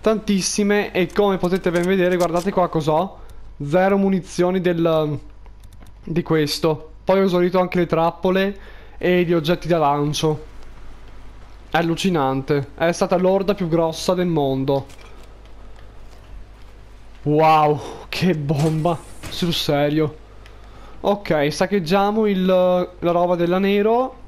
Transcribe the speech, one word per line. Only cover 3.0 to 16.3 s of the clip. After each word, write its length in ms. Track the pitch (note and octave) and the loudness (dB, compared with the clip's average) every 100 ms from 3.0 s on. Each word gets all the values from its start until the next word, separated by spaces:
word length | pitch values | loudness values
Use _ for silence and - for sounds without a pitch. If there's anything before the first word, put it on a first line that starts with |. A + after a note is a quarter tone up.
| F#3+ - - - - - C#3+ | 0 -6 -16 -16 -16 -10 0
Zero 300 | F3 F#3+ G3 | 4 4 4
munizioni 640 | G3 F#3+ D#3+ - F3+ F#3 | 4 2 -2 0 2 2
del, 580 | F3+ E3+ E3 D#3+ D3+ C#3+ - - - - - - - - | 0 2 2 2 0 -4 -10 -18 -20 -20 -20 -18 -20 -16
di 180 | - E3 | -4 -4
questo. 680 | D#3+ D#3+ D3 - E3 D#3 - - | 0 0 2 0 0 -2 -6 -8
Poi 180 | - F#3+ | 2 4
ho 20 | |
esaurito 360 | G3 F3 F3 F#3 | 4 4 2 2
anche 200 | F3+ F3+ | 2 0
le 80 | E3+ | 0
trappole 720 | E3 E3 - F#3 F#3 G3 G3+ - - - - | 2 0 0 0 2 0 -4 -16 -18 -18 -4
e 240 | F3 F3+ | 2 2
gli 100 | E3+ | 4
oggetti 340 | E3+ D#3 E3+ D#3 | 2 2 -2 0
da 120 | E3+ | 2
lancio. 680 | C#3+ D3 D3 D3 D#3 D3+ - - - - - - - - - - - - - | 2 2 0 0 -2 -2 -8 -14 -16 -14 -16 -16 -16 -16 -16 -18 -18 -20 -2
È 60 | D#3 | 0
allucinante. 920 | E3+ E3 F#3+ E3+ C3+ C3+ C3 C#3+ C3+ - | 0 0 2 2 2 0 0 -2 -2 -2
È 160 | E3 | 0
stata 260 | E3+ F#3 F3+ | 0 0 2
l'orda 380 | F#3 F#3+ F#3+ G3+ | 4 2 0 -2
più 120 | F3 | 0
grossa 460 | E3 E3 D#3+ - | 2 0 -2 -2
del 140 | F3+ F3+ | 0 0
mondo. 580 | D#3+ C#3 C3+ C3+ C#3 - - - - - - - - - - - - - - - | 0 0 0 0 -2 -4 -16 -18 -18 -20 -20 -20 -18 -18 -18 -18 -18 -18 -20 -18